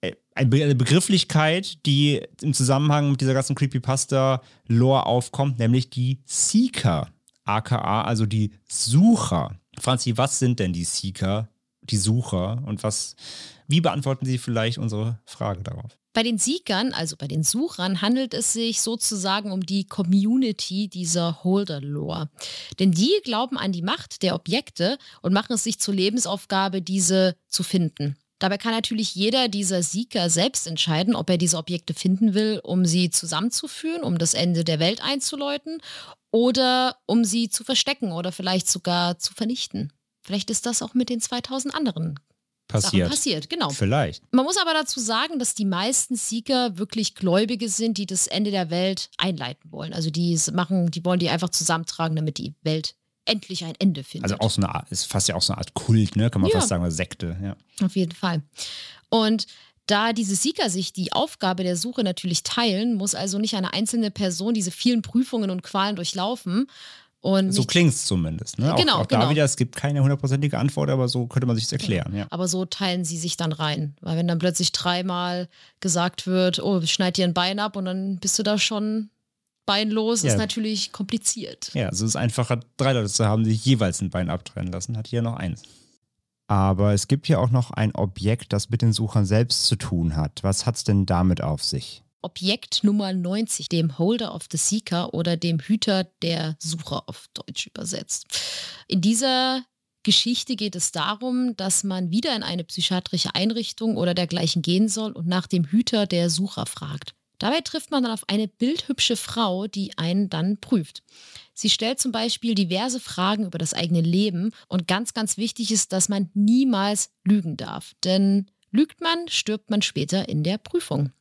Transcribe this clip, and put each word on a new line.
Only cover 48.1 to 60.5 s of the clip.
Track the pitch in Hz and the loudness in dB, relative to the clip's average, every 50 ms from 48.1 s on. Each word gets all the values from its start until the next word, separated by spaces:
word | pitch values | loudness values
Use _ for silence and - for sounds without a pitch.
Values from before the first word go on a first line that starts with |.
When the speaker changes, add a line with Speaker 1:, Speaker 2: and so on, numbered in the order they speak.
| 190 180 - - | -2 -2 -2 -2
Speaker 2:
Ende | - 185 208 208 | 0 -2 -2 0
der | 196 190 180 160 | 0 -2 -2 0
Welt | 170 175 185 190 190 185 - - - - | 0 0 0 0 0 -2 -6 -10 -4 -2
einleiten | - 190 180 147 135 123 127 _ _ 160 | -2 -2 -2 -4 -6 -8 -10 _ _ -18
wollen. | 160 147 147 160 | -12 -12 -10 -8
Also | - 165 160 160 | -6 -4 -4 -2
die | 147 165 175 175 170 | 0 0 0 2 2
s-, | 160 - - | 0 0 0
machen, | - 180 180 - 190 185 175 170 | 0 -2 0 0 0 0 0 0
die | 160 170 170 | -2 -2 -2
wollen | 180 180 180 | 0 0 2
die | 175 156 | 2 0
einfach | - 170 175 175 | 0 0 -2 -2
zusammentragen, | - - 165 156 160 160 165 - - - 165 165 156 | -2 -2 0 0 0 0 -2 -8 -4 -4 -2 -2 0
damit | 156 156 151 147 - | -2 -2 -2 -4 -6
die | - - 147 _ | -8 -10 -10 _
Welt | _ 156 156 160 151 - - _ _ _ _ _ _ | _ -2 -2 -2 -4 -8 -10 _ _ _ _ _ _
endlich | - 226 214 - - 190 - 180 | -2 -2 -2 -2 -8 -10 -8 -8
ein | 165 156 - | -8 -4 2
Ende | 190 196 165 147 135 | 2 2 2 0 -6
findet. | - - 156 - 95 | -12 -12 -6 -2 -2
Speaker 1:
Also | 101 - 107 | -2 2 0
auch | 110 | 0
so | - - | 2 2
eine | 98 87 - | 0 0 0
Art, | - - - | -4 -6 -6
ist | - 95 - | -6 -6 -6
fast | - - 101 - - | -2 -2 0 0 0
ja | 85 | 0
auch | 87 | 0
so | - - 98 | 0 -2 -2
eine | - | -4
Art | - - _ | -6 -6 _
Kult, | - - - 113 110 107 95 - | -8 2 4 4 4 4 4 2
ne? | 101 110 117 | 2 2 2
Kann | - 98 95 | 4 4 4
man | - | 4
Speaker 2:
Ja. | 453 - | 4 4
Speaker 1:
fast | - 220 | 2 2
sagen, | - 87 87 | 0 0 0
oder | 87 | 0
Sekte, | 82 78 90 - - _ - 85 85 92 | 0 -2 -4 -4 -4 _ -6 -6 -6 -6
ja. | 98 98 98 _ _ _ _ - 196 | -6 -8 -10 _ _ _ _ -2 -2
Speaker 2:
Auf | 185 - | 0 2
jeden | 190 185 165 170 | 0 -2 -2 -4
Fall. | - - 185 170 160 147 _ _ - - - - - - - - - _ _ | -4 -4 -2 -2 -2 -4 _ _ -12 -12 -12 -12 -14 -16 -18 -20 -20 _ _
Und | - 226 220 214 220 220 - - - - - _ _ _ _ - | 2 2 4 4 2 0 -2 -6 -12 -20 -20 _ _ _ _ 0
da | 208 202 214 233 226 | 0 2 2 0 0
diese | 226 226 190 196 | 0 0 0 0
Seeker | 185 - 294 | 0 0 -2